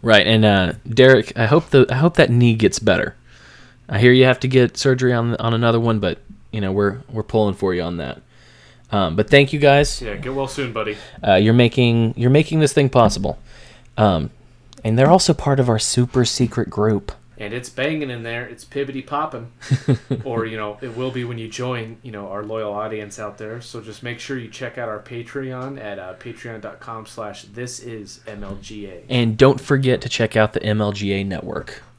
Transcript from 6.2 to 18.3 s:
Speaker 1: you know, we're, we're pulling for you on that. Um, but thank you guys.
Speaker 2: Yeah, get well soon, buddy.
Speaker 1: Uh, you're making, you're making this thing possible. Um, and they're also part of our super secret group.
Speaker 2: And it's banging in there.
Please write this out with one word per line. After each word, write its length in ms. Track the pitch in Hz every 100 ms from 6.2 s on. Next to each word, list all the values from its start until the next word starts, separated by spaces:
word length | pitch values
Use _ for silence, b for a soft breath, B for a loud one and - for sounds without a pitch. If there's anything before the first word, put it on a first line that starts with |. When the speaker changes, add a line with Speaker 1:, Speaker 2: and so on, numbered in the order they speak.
| - - -
Speaker 1:
you 100 | 110
know, 120 | 95
we're, 280 | 95 101 107 -
we're 120 | 110
pulling 320 | 107 113 104
for 180 | 92 95
you 80 | 90
on 160 | 87 87
that. 220 | 71 - _ b b b b b b
Um, 260 | 104 90 85
but 140 | 107
thank 220 | 143 139
you 60 | 147
guys. 420 | 143 139 147 -
Speaker 2:
Yeah, 160 | 117 101
get 180 | 123
well 140 | 135 135
soon, 240 | 139 127
buddy. 240 | 110 107 104 B B 104
Speaker 1:
Uh, 80 |
you're 200 | 95 107
making, 600 | 117 120 - 120 117 113 -
you're 140 | 120
making 300 | 139 156 160
this 120 | 151
thing 160 | - 139
possible. 500 | 131 113 101 85 - b b b b b -
Um, 340 | 107 85 78 - _ _ _ -
and 140 | 110 113
they're 120 | 139
also 240 | 180 -
part 260 | 151 - 139
of 80 | 123
our 100 | 110
super 460 | - - 123 127
secret 440 | 117 - 120 - -
group. 440 | - 107 101 - - _ -
Speaker 2:
And 140 | 104
it's 160 | 120 123
banging 400 | - 143 156 139
in 140 | 120
there. 240 | 113